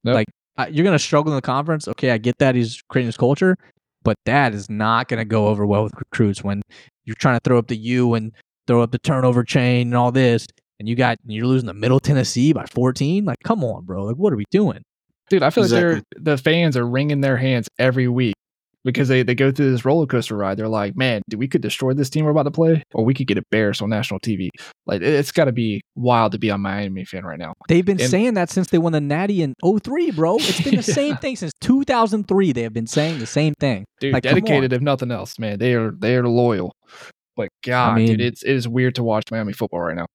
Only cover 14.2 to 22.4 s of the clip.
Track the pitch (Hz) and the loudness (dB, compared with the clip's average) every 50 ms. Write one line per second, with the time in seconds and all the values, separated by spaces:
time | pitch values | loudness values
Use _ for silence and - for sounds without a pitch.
14.2 | 196 208 139 104 104 _ - 190 214 156 95 - - _ _ _ _ _ _ _ | 0 0 0 0 -4 _ 0 0 0 0 -2 -6 -16 _ _ _ _ _ _ _
15.2 | _ _ 196 185 135 147 - 240 208 117 117 - 175 170 165 101 - _ - - | _ _ 0 2 2 2 2 2 2 4 4 4 4 2 0 -2 -4 _ -20 -6
16.2 | 160 156 147 131 - 160 160 170 170 160 131 127 120 120 123 131 143 147 147 143 | -2 -2 -2 0 2 0 2 2 2 2 2 0 0 0 0 0 0 0 0 0
17.2 | 139 135 131 120 131 131 127 120 107 - _ - 123 131 123 131 127 123 120 127 | 0 0 0 0 0 0 0 0 -2 -6 _ 0 0 2 2 2 0 0 2 0
18.2 | 127 113 98 _ _ _ _ _ _ _ _ _ _ 127 123 - 143 131 135 127 | 0 0 -2 _ _ _ _ _ _ _ _ _ _ -2 0 0 2 4 4 2
19.2 | 123 123 123 117 135 135 135 151 147 135 127 120 - 131 143 170 156 131 127 120 | 4 2 2 2 2 2 2 2 2 2 2 2 2 2 2 2 2 0 0 -2
20.2 | - - 113 101 101 95 98 101 107 110 110 107 101 98 92 185 131 131 117 104 | -2 -2 -4 -2 -2 -2 -2 -2 -4 -2 -2 -2 -2 -4 -2 -2 -2 0 0 -2
21.2 | 98 - 110 104 127 135 - 131 101 104 - - 135 131 131 143 139 131 - 156 | -4 -8 -6 -6 -4 -2 -2 -2 -2 -2 -4 -2 -2 -2 0 0 -2 -2 -2 0
22.2 | 156 151 151 156 | 0 2 2 2